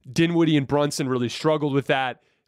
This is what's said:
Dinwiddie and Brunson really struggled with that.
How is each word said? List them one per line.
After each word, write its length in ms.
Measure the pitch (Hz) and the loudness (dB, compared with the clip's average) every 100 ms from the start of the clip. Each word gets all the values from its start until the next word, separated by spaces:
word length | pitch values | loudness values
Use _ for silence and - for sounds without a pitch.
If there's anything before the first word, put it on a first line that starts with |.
| 131 | -8
Dinwiddie 440 | 127 165 170 165 147 | 0 2 4 4 2
and 100 | 131 | 2
Brunson 420 | 143 147 - 135 | 0 0 -2 -2
really 200 | 127 120 | -2 -2
struggled 440 | - 156 156 147 | -2 0 0 0
with 140 | 135 131 | -2 0
that. 340 | 139 127 117 _ _ | -2 -2 -8 _ _